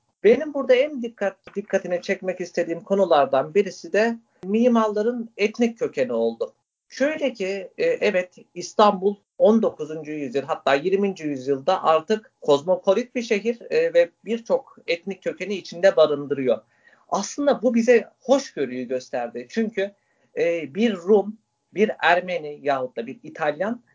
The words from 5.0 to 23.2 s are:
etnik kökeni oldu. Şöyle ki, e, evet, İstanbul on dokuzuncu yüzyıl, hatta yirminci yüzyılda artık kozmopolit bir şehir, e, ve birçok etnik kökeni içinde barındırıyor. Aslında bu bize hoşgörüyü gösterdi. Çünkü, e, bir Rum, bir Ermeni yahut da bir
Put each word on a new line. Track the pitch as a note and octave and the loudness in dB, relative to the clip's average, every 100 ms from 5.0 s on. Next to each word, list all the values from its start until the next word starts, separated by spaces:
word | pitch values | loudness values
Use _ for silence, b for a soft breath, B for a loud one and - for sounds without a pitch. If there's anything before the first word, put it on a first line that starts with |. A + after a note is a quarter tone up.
| A3 B3 A3+ - | -2 -4 -8 -2
etnik | A#3+ A#3 A#3 - | -2 0 -2 0
kökeni | D3+ C#3+ B2 | -4 -2 -2
oldu. | A#2 A#2 A2+ A2 _ _ _ _ | 0 -2 -2 -8 _ _ _ _
Şöyle | - C#4+ D#4 C4+ | -4 -2 0 -4
ki, | A3+ F#3+ G3 F3+ - | -4 -6 -6 -8 -2
e, | |
evet, | E3 E3 G#3 F3+ F3+ - - | -2 0 0 0 -4 -10 -20
İstanbul | F3 E3 - G#3 F#3+ G3 G3+ _ - | -16 -4 2 4 4 -2 -4 _ 2
on | F#3+ A3 | 4 6
dokuzuncu | F#3 - D3+ D#3 D3 | 2 -4 -10 -10 -10
yüzyıl, | D3+ C3+ C3+ | -8 -6 -4
hatta | C#3+ D#3 C#3+ | -4 -4 0
yirminci | C#3 F3 G3 G3+ F#3 | 0 2 0 0 -4
yüzyılda | D3+ C3+ C3 C3+ C#3 F#3 | -6 -6 -4 -2 -2 0
artık | D#3 D#3+ D#3 G#3+ - _ | 2 2 0 -4 -6 _
kozmopolit | D3+ C#3+ E3+ F3+ G3 F#3+ A#3+ | 0 2 2 0 0 0 -2
bir | B3+ | -6
şehir, | A#3 G3+ A3+ A#3 - | -4 -2 -2 -6 -2
e, | D#3 E3 | 0 2
ve | E3+ E3+ _ | 2 2 _
birçok | F#3 A#3 - E3+ - - - | -8 -6 -2 -2 -2 -12 -6
etnik | E3+ G3 F#3 | -6 -6 -8
kökeni | E3+ D#3 F#3 | -8 -8 -6
içinde | F#3+ - E3+ F#3+ E3 | -8 -10 0 2 6
barındırıyor. | D3+ C#3+ C#3 C#3 B2+ A2 b b b b _ | 4 2 -2 -2 0 -2 b b b b _
Aslında | F#3 G#3 - C#4+ A#3 | -4 -4 -2 0 2
bu | A#3+ | 2
bize | A#3 A3+ A3+ - _ | 2 4 4 2 _
hoşgörüyü | - C4+ - D#3+ B2+ B2+ B2 | 0 0 0 -6 -4 -4 -6
gösterdi. | B2+ - B2+ A#2 A#2 - | -6 -6 -8 -6 -10 -8
Çünkü, | A3+ A3 G3 G3 - _ _ _ - | -4 -4 -4 -6 -8 _ _ _ -4
e, | E3+ E3+ C#3 | -2 -2 -6
bir | D#3+ A#3 | -2 -2
Rum, | F#3 F3 G#3 G3+ - _ _ _ | 0 2 2 2 -8 _ _ _
bir | E3+ G#3 - | -2 0 2
Ermeni | D#3+ F3 F3+ E3+ D3+ D3 | 2 2 0 -6 -8 -6
yahut | C#3 C3+ B2+ B2 | -2 -2 -4 -8
da | A#2+ | -10
bir | A#2+ | -12